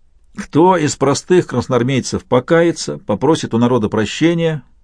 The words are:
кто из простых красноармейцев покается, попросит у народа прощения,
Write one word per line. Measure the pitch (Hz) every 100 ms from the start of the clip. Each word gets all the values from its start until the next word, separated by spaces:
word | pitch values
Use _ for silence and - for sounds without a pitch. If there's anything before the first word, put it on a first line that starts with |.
| _ _ _ -
кто | - 143 180 185
из | 147 -
простых | 135 139 - 180 -
красноармейцев | 123 113 127 120 135 104 101
покается, | - 127 123 165 170 160 - 147
попросит | - 101 135 160 -
у | 113
народа | 120 123 104
прощения, | 107 104 - 160 170 165 156 - _